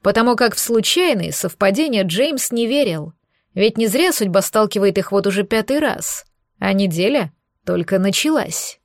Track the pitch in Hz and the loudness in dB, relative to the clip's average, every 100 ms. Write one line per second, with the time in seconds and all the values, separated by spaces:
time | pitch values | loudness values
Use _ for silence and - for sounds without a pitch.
0 | 202 202 233 233 240 - - 226 - 339 | 2 2 2 2 0 -2 -2 0 2 0
1 | 359 226 165 - 180 - 196 202 311 220 | 2 0 -4 -6 -8 0 0 2 0 0
2 | 190 175 285 277 - 233 233 277 240 160 | -2 0 -2 -2 -4 -2 0 2 0 -2
3 | 160 _ _ _ _ - 214 226 226 240 | -8 _ _ _ _ 0 0 2 0 2
4 | 370 - 202 185 - 220 214 208 196 196 | 2 0 2 0 2 0 0 2 2 2
5 | 180 196 196 196 202 220 220 285 302 - | 0 0 0 -2 0 -2 0 0 0 -2
6 | - - - _ _ _ 196 196 196 160 | -8 -10 -14 _ _ _ 0 0 0 0
7 | 185 285 160 _ _ _ - 180 165 190 | 0 0 -2 _ _ _ -4 -4 0 0
8 | 196 190 302 311 185 - - - | 2 0 0 0 -2 -8 -10 -16